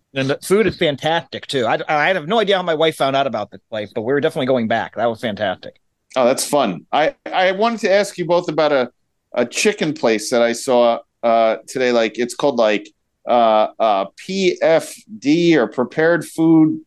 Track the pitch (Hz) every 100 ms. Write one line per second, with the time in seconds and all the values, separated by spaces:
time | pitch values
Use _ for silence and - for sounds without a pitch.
0 | _ 139 135 139 - 196 202 156 165 139
1 | 151 165 165 107 - 139 113 151 160 156
2 | 151 190 151 226 208 190 180 156 160 151
3 | 139 139 135 113 104 95 _ 110 107 -
4 | 110 143 143 156 131 131 113 113 92 -
5 | 120 110 120 101 104 90 - _ _ _
6 | _ - 123 127 - 143 120 85 - 135
7 | 156 - - - 185 190 226 226 208 196
8 | 196 - 165 175 175 156 151 143 123 _
9 | _ _ _ - 120 - 214 208 170 -
10 | 123 110 104 120 117 117 - 123 120 117
11 | - _ 117 113 113 110 - 127 127 120
12 | 110 107 120 - 143 123 110 104 - _
13 | _ _ - 120 113 107 107 - 110 98
14 | 98 _ - 190 185 - 151 160 - -
15 | _ 107 131 160 175 156 113 - 123 -
16 | 160 170 151 - 160 160 156 156